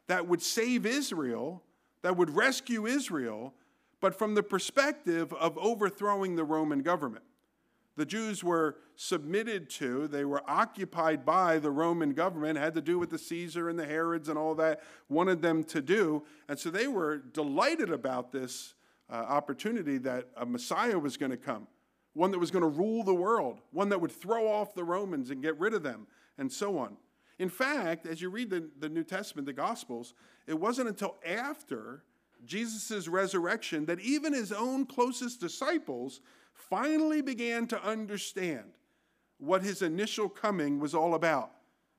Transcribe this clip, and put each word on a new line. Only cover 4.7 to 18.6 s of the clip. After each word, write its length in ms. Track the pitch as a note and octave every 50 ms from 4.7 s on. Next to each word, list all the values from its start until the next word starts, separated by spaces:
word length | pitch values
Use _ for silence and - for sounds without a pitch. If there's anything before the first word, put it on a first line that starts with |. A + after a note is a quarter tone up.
| - C#4 C4+ D4 D4 D4 - F3 E3+ E3 D#3+ -
of 260 | E3 C3+ D#3+ E3+ D3+ D#3
overthrowing 760 | F#3 A3+ A#3 G3+ G#3 F#3 G3 - G3+ G#3 G3+ G3 F#3+ F#3 F3
the 80 | E3 D#3+
Roman 380 | D3 D#3 D#3 D#3 D3+ D3 C#3
government. 420 | C3+ E3+ F3+ E3+ D3 A#2+ G#2 - - _ _ _ _ _ _ _ _ _ _ _ _ _ _
The 100 | D3+ D3+
Jews 380 | C#3+ F#3 A3+ A3+ A3 G3+ - F3
were 320 | F3 E3+ E3 D#3+ D3 - - - _ _
submitted 760 | - - - F#3 D#3+ C#3+ D3+ F#3 G#3+ A3+ A#3 G#3+ F#3 D#3 -
to, 360 | - - D3 B2 B2 C3+ D3+
they 180 | D3 D3 C#3+ C#3+
were 180 | C#3 C#3+ C#3 -
occupied 800 | C#3 D3 F#3 A3+ A3+ - G3 F#3+ - - E3+ D#3+ D#3+ D#3 C#3 B2+
by 340 | D3 E3 F#3+ F#3 E3+ D#3+ D#3
the 120 | D3 D3
Roman 420 | C#3 D3+ E3 E3+ E3+ E3 D#3 D3
government, 460 | C3+ D3+ E3+ F#3+ F3 D#3 D3+ D#3 D#3+ C#3+
had 160 | D3 E3 D#3+
to 80 | E3
do 180 | C#3 D#3+ F3 F3
what 100 | F3 -
the 80 | D#3+ D#3
Caesar 520 | - - E3+ E3+ F3 E3 D3+ F3 E3 E3+
and 80 | E3+ E3+
the 80 | D#3
Herods 420 | C#3+ D3+ D#3+ E3 E3 E3+ D#3+ D3 D#3
and 100 | D3+ D3+
all 160 | D#3 D#3+ D#3
that 280 | D#3 D#3+ D#3+ D3+ - - - - - _ -
wanted 340 | C#3 D#3+ F3+ F#3 F#3 D#3+
them 220 | E3 E3+ D#3+ D#3+ D#3
to 180 | - - D#3+
do. 400 | C3+ C#3+ F#3+ A3+ F#3+ D#3 D3+ D3 D3+ - - - _
And 100 | - C#3+
so 140 | C#3 - E3
they 160 | E3+ G3+ B3
were 300 | C#4+ B3 F#3+ E3 D3+ D3+
delighted 720 | C#3+ C3 B2 - D#3 D3+ C#3+ C#3 F3 A#3 D4 E4 D#4+ A#3+ F3
about 420 | D#3 B2+ A#2 C3 B2+ B2+ B2 -
this, 420 | - C3 B2+ B2 - -